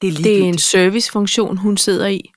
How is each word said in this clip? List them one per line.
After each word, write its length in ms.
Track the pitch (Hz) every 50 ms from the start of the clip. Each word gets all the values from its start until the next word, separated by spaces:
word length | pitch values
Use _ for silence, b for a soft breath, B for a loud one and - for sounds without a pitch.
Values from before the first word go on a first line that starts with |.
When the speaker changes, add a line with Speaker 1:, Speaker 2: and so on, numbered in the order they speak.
Speaker 1:
det 60 | - 190
er 40 |
Speaker 2:
Det 60 | 160 151
er 0 |
en 60 | 160
Speaker 1:
ligegyldigt. 380 | 220 214 196 190 180 175 165
Speaker 2:
servicefunktion, 960 | - - - 190 180 185 196 233 226 - - 208 202 196 - - 214 - - 185
hun 200 | 190 208 202 196
sidder 300 | - - 190 170 - 202
i. 240 | 196 190 - - _